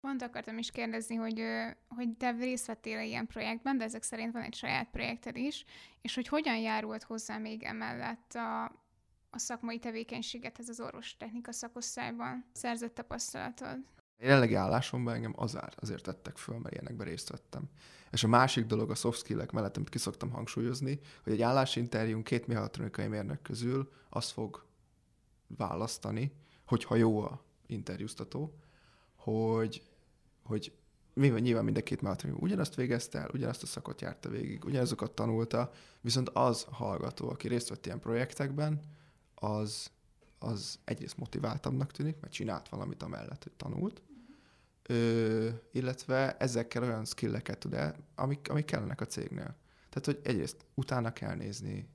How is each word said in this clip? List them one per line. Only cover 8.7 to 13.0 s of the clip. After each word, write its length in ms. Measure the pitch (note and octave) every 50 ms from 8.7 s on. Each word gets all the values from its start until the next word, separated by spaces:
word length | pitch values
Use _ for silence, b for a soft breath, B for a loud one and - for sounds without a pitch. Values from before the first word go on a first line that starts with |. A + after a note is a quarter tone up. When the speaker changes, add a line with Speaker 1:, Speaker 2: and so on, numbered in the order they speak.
| - - _ _ _ _ _ _ _ _ _ _
Speaker 1:
a 80 | - A#3+
szakmai 400 | - - B3 A#3 - A#3 A#3 A#3
tevékenységedhez 880 | - A#3+ A3+ A3 A#3 - A#3+ A#3+ A3+ - - B3 A#3+ A#3 A#3 - A#3+ A#3+
az 120 | A#3 A#3
orvostechnika 720 | A#3 - - - A3+ - - _ G#3+ A3+ A3 A#3+ A#3+ B3 A#3
szakosztályban 920 | - - A#3 A#3+ A#3+ A#3+ - - - A#3+ A#3+ A#3 A#3 A#3+ B3 C4 B3+ B3 _ _
szerzett 420 | - - B3 A#3 A#3 A#3+ A#3 A#3
tapasztalatod? 840 | -